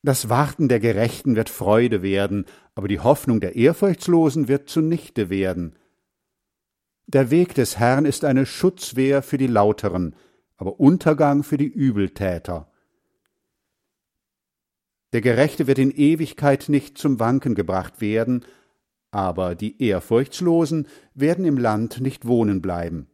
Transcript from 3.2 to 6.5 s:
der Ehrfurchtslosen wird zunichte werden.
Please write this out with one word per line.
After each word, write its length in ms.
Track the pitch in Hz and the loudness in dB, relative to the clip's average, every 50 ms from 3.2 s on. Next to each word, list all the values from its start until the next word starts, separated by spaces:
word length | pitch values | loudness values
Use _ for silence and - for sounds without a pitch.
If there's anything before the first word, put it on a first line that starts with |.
| - - 120 110 | 2 0 0 0
der 160 | - 90 87 | 0 -4 -2
Ehrfurchtslosen 960 | - 113 147 170 - - 196 175 - - - 175 165 165 156 131 160 147 107 | 2 4 4 4 4 0 0 0 -2 0 2 2 4 4 2 2 0 0 0
wird 180 | 135 139 - - | 0 -2 -2 -4
zunichte 640 | - 165 160 160 165 165 - - _ - 107 87 | -2 -2 0 0 -2 -4 -6 -8 _ -4 -4 -2
werden. 480 | 98 95 95 92 90 87 85 82 - _ _ _ _ _ _ _ _ _ _ _ _ _ _ _ | -2 -2 -2 -2 -2 -4 -6 -8 -10 _ _ _ _ _ _ _ _ _ _ _ _ _ _ _